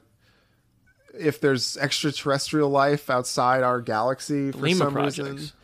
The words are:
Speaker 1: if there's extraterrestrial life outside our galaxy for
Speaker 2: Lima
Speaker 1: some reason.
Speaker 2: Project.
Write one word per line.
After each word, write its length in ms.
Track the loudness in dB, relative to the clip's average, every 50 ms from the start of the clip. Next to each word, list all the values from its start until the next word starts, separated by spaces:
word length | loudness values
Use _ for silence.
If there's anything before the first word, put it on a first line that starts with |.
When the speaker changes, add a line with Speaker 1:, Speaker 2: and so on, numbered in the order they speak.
| _ _ _ _ _ _ _ _ _ _ _ _ _ _ _ _ _ _ _ _ _ _ -10
Speaker 1:
if 220 | -2 -2 -2 0 2
there's 380 | 2 2 2 2 0 -4 -4
extraterrestrial 920 | -2 -2 -2 -2 0 -2 -2 -2 -2 -2 0 0 0 -2 -2 0 2 2 4
life 400 | 4 4 4 4 2 0 0 0
outside 540 | -2 0 0 -2 -2 0 2 2 4 4 2
our 160 | 2 0 0
galaxy 720 | -2 -2 -2 0 0 0 -2 -4 -4 -4 -2 -2 -2 -4
for 60 | -4
Speaker 2:
Lima 200 | -2 0 0 2 2 0
Speaker 1:
some 80 | 0 0
reason. 280 | 0 -2 -2 -2 -4 -8
Speaker 2:
Project. 280 | -8 -8 -10 -12 -14 -16 _